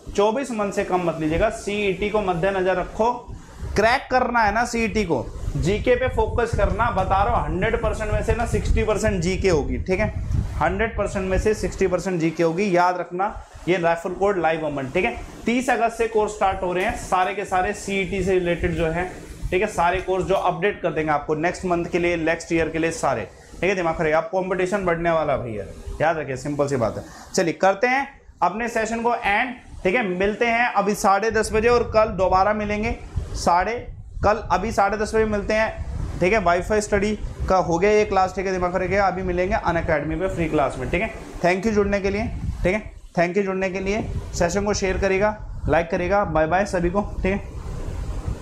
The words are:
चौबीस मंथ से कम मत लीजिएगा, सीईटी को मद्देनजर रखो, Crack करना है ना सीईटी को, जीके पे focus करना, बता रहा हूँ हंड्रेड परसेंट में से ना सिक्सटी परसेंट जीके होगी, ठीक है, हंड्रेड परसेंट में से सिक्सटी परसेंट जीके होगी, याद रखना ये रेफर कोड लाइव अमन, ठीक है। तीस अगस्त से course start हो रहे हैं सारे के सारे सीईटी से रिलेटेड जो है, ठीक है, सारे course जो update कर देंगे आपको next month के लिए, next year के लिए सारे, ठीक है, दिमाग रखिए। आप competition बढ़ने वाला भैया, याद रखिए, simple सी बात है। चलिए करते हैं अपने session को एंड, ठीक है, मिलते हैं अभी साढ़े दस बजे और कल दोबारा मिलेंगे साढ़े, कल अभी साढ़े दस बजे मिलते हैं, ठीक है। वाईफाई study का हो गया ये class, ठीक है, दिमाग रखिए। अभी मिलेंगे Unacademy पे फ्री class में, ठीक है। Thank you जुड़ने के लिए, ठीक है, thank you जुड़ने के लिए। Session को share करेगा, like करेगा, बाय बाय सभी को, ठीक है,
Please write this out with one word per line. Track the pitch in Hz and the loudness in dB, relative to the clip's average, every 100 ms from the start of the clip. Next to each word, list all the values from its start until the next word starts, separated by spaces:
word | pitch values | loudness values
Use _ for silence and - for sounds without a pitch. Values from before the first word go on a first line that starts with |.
| - | -8
चौबीस | - 208 233 277 | 2 2 2 -2
मंथ | 220 202 | -2 -2
से | 202 | -2
कम | 190 185 | 0 0
मत | 170 156 | 0 0
लीजिएगा, | 156 165 214 | 0 2 0
सीईटी | 214 - 208 202 180 208 | 0 -4 -2 0 0 0
को | 214 | 0
मद्देनजर | 190 175 190 196 185 180 | 0 0 0 2 0 0
रखो, | 175 - 226 247 - - - - - - | -2 0 0 0 -6 -16 -16 -12 -6 2
Crack | 220 254 - | 2 2 2
करना | 254 254 240 | 0 2 2
है | 214 | 2
ना | 214 233 | 2 0
सीईटी | 233 226 196 | 0 0 0
को, | 185 135 95 - - 143 | 0 -2 -2 -6 -6 -2
जीके | 143 208 247 247 | 0 0 2 2
पे | 254 | 2
focus | - 214 240 226 220 | 0 0 0 0 2
करना, | 190 185 233 | 0 2 0
बता | 185 185 190 | 0 0 2
रहा | 226 214 | 2 0
हूँ | |
हंड्रेड | 147 170 220 226 | 0 0 0 0
परसेंट | 220 202 208 | -2 -2 -2
में | 208 | -2
से | 202 | 0
ना | 220 226 | 0 0
सिक्सटी | 208 - 220 | 0 2 2
परसेंट | 214 196 214 190 | 2 2 2 2
जीके | 165 185 190 | 0 2 4
होगी, | 156 127 123 | 4 2 -4
ठीक | - 185 | -2 0
है, | 214 - - - - - | 0 -2 -2 -2 -2 0
हंड्रेड | 156 190 226 220 | 0 0 -2 -2
परसेंट | 196 202 190 | -4 -2 0
में | 185 | 2
से | 214 | 2
सिक्सटी | 214 180 - 190 | 0 -2 0 0
परसेंट | 175 185 180 | 0 -2 0
जीके | 165 160 | 0 2
होगी, | 165 165 208 175 | 0 2 2 4
याद | 175 175 | 2 0
रखना | 170 175 208 - - - 156 | -4 -2 -4 -4 -14 -12 -2
ये | 185 | 2
रेफर | 165 170 190 | 2 0 -2
कोड | 180 202 185 | 0 0 2
लाइव | 160 165 151 | 0 0 -2
अमन, | 139 131 | -4 -2
ठीक | 175 | 0
है। | 226 - - - | 0 -4 -12 -6
तीस | - 240 254 | 0 0 2
अगस्त | 233 226 233 | 2 2 0
से | 226 | 0
course | 226 208 | 2 0
start | - 196 190 | 2 0 0
हो | 185 | -2
रहे | 180 | 0
हैं | 208 240 | -2 -4
सारे | - 185 185 | -2 0 0
के | 196 | -2
सारे | 196 185 202 | -2 0 0
सीईटी | 202 - 196 175 196 | -4 -4 -2 -2 -2
से | 180 | 2
रिलेटेड | 185 175 170 175 | 2 2 0 0
जो | 165 165 | 0 -2
है, | 165 185 - - - - | -2 -4 -8 -16 -10 -2
ठीक | 185 | 0
है, | 208 | 0
सारे | - 175 185 | 2 2 0
course | 180 185 | 0 -2
जो | 160 | 2
update | 294 180 165 202 202 | 2 2 0 -2 0
कर | 175 | -2
देंगे | 156 156 | -2 0
आपको | 147 147 151 | 0 0 -2
next | 170 175 | 0 -2
month | 185 170 170 | -2 -2 0
के | 175 | 0
लिए, | 175 170 | 0 0
next | 160 165 - | 0 -2 0
year | 165 160 | 0 0
के | 160 | 0
लिए | 165 | -2
सारे, | 160 151 117 95 - - | 0 -2 -2 -4 -12 -20
ठीक | - | -4
है, | 175 | 0
दिमाग | 190 165 165 | 0 0 0
रखिए। | 160 | 2
आप | 156 160 | 2 2
competition | 185 185 185 185 208 | -2 -2 0 0 0
बढ़ने | 180 165 170 | 0 0 2
वाला | 160 147 123 | 2 2 -2
भैया, | 120 107 95 - - - | -2 -8 -10 -12 -12 0
याद | 156 160 | 0 0
रखिए, | 135 131 | -4 -6
simple | 143 143 143 | -6 -2 0
सी | 135 | 2
बात | 107 98 | 0 -2
है। | - - - | -12 -16 -6
चलिए | 196 170 | 0 0
करते | 151 190 196 247 | 2 2 4 2
हैं | 269 262 - - - | 0 -2 -10 -20 -2
अपने | 180 202 233 | -2 0 -4
session | 226 214 233 | -2 -2 -2
को | 233 | 0
एंड, | 240 196 208 254 226 - - | 0 0 0 0 -6 -14 -4
ठीक | 185 | 0
है, | 233 202 | 0 0
मिलते | 180 202 208 240 | 0 0 2 0
हैं | 233 240 | 2 2
अभी | - 196 208 | 2 0 2
साढ़े | 202 196 220 | 4 4 2
दस | 220 208 | 0 0
बजे | 220 226 | 2 4
और | 240 233 | 4 4
कल | 220 220 | 2 2
दोबारा | 185 185 185 196 | 2 2 4 4
मिलेंगे | 214 208 208 233 240 - - - - | 2 -2 -2 -2 -4 -6 -6 -6 -2
साढ़े, | - 175 190 240 - - - - | 2 2 2 -4 -8 -14 -12 -2
कल | 185 220 - | 2 2 0
अभी | 180 220 | 0 0
साढ़े | 220 196 208 | 2 2 2
दस | 208 | -2
बजे | 220 214 | 0 0
मिलते | 208 185 | 0 0
हैं, | 214 220 - - - - - | 0 0 -2 -8 -6 -6 0
ठीक | 175 | 2
है। | 220 | 4
वाईफाई | 170 180 175 214 | 4 2 2 0
study | 208 202 208 208 - - - | 2 0 2 -2 -6 -6 2
का | 185 | 2
हो | 170 170 | 4 2
गया | 202 | 4
ये | 214 | 4
class, | 208 190 190 196 | 4 2 2 0
ठीक | 190 | -2
है, | |
दिमाग | 185 180 180 | 0 0 0
रखिए। | 180 196 | 0 2
अभी | 190 180 | 2 0
मिलेंगे | 185 175 185 220 | -2 0 0 0
Unacademy | - 170 165 156 151 160 | 0 -2 0 0 0 -2
पे | 185 | -2
फ्री | 170 160 | -2 0
class | 151 131 131 | 2 0 0
में, | 123 | -2
ठीक | 175 | -2
है। | 220 - - - | -2 -6 -12 -2
Thank | 175 190 226 | 2 2 2
you | |
जुड़ने | 208 202 202 | 2 2 2
के | 196 | 0
लिए, | 202 240 - - - | -2 -4 -4 -6 -2
ठीक | 175 | 0
है, | 214 - - - | 0 -4 -16 -8
thank | - 170 185 | 0 2 2
you | |
जुड़ने | 190 190 190 | 0 0 -2
के | 185 | -2
लिए। | 190 214 - - - | -2 -2 -2 -6 -6
Session | - 175 190 | 0 0 2
को | 202 | 0
share | 202 190 185 | 0 0 0
करेगा, | 190 190 214 214 - - - | 2 2 2 -2 -10 -6 2
like | 156 170 | 2 2
करेगा, | 185 180 202 190 | -2 2 2 2
बाय | 160 156 | 2 4
बाय | 180 202 | 2 2
सभी | 180 175 | 0 2
को, | 196 208 - | 0 -2 -2
ठीक | 185 | 0
है, | 202 - - - - - - - - - - | 0 -4 -10 -8 -8 -6 -6 -6 -6 -6 -6